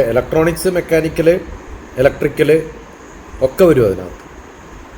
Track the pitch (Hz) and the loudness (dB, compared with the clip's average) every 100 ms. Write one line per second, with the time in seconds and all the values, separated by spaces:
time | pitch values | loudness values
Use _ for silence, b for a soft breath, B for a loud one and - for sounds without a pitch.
0 | 120 120 123 160 165 160 190 175 - 160 | 4 0 0 0 0 0 -2 -2 0 0
1 | 160 165 160 185 - - - - - - | 0 2 2 2 -4 -14 -16 -18 -10 0
2 | 135 - 147 - 147 151 - - - - | 0 2 -4 0 2 2 0 -14 -20 -20
3 | - - - - - - 175 131 107 92 | -20 -20 -18 -4 -2 4 4 6 2 0
4 | 87 - - - - - - - - | -8 -16 -20 -20 -20 -20 -20 -20 -20